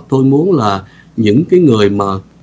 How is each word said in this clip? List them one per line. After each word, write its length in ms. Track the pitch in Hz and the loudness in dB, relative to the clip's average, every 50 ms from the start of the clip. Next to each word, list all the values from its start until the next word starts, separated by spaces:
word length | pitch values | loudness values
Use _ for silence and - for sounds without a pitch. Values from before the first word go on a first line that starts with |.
| - - | -6 -4
tôi 160 | 135 135 131 | -2 0 0
muốn 320 | 135 139 143 170 202 180 | 2 0 0 0 0 0
là 260 | 135 110 104 98 95 98 - - - - - - | 0 -2 -2 -4 -6 -10 -14 -20 -20 -20 -14 -6
những 280 | 117 110 104 104 139 175 | -2 -2 0 0 0 0
cái 160 | - 185 180 | 2 2 2
người 300 | 170 139 113 107 104 98 | 4 2 2 2 2 0
mà 140 | 101 101 101 98 95 98 - _ _ _ | 0 -2 -4 -4 -6 -8 -10 _ _ _